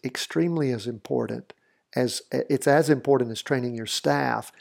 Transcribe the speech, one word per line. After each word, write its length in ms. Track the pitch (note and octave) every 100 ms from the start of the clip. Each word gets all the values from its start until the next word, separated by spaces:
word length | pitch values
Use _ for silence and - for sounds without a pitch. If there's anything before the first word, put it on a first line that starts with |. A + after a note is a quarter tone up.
extremely 680 | C3 - - D#3+ E3+ E3 C#3
as 160 | A#2 A#2
important 680 | A2+ - C3+ A2+ A2+ - - _ _ _ -
as, 260 | B2 - -
it's 380 | B2+ - C3+ D3
as 200 | C#3+ D3
important 440 | C#3 C#3 C#3 A#2+
as 100 | A2+
training 320 | - C3+ B2
your 100 | A#2
staff, 680 | A2 - D3+ C#3+ C3 A2+ - -